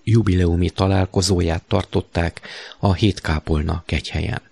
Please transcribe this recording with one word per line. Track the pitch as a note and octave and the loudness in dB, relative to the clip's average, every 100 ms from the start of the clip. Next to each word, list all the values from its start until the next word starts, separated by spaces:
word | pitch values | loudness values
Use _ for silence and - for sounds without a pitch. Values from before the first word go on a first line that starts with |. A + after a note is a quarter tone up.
jubileumi | - A2+ F#2+ F2+ F2 F2 F2 | 2 2 4 2 2 2 0
találkozóját | - F#2+ F#2+ F#2 G2 F2+ F2+ E2+ E2 - | 0 2 2 0 0 0 0 0 -2 -2
tartották | F#2+ - G2 - - E2+ - - - - - | -2 0 -4 -2 -2 -2 -4 -18 -18 -18 -2
a | G2+ | 0
Hétkápolna | F2+ G#2+ - - D#2 - D#2 D#2+ E2 - | 2 2 0 -2 -2 0 -2 0 -4 -4
kegyhelyen. | D#2 - E2 G2+ - _ | -6 -4 -6 -4 -6 _